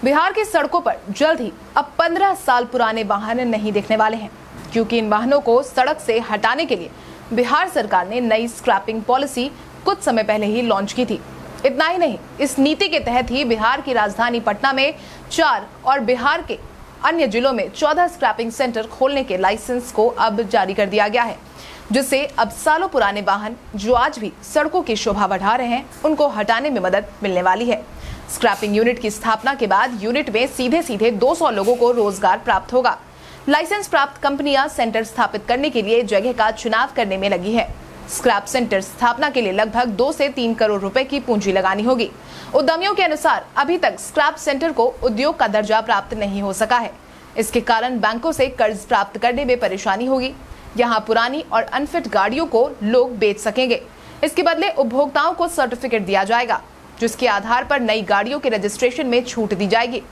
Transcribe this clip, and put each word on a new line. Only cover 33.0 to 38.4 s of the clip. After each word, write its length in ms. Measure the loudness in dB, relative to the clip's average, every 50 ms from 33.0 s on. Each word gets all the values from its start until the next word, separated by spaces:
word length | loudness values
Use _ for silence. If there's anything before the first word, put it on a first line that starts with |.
| -8 -20 -20 -20 -20 -20 -20 -8 0 2
License 380 | 2 2 2 0 -2 -4 -2 0
प्राप्त 340 | 2 2 2 2 -2 -2
कंपनियां 460 | -2 -2 -2 0 0 0 2 2 2 0
center 360 | 0 -2 -2 0 0 -2 -4
स्थापित 420 | -4 -2 -2 -2 -2 -2 -6 -2 -2
करने 220 | 0 0 0 0
के 120 | 0 0
लिए 200 | 0 2 2 2 2
जगह 300 | 2 2 2 2 0 0
का 160 | 2 0 0
चुनाव 380 | 0 -2 -2 0 0 2 0 0 0
करने 220 | -2 -2 0 0 -2
में 120 | 0 0
लगी 240 | 0 0 -2 0 0
है। 140 | 0 0 -2 -6 -14 -16 -18 -18 -18 -14 -10
Scrap 360 | -10 0 2 2 2 2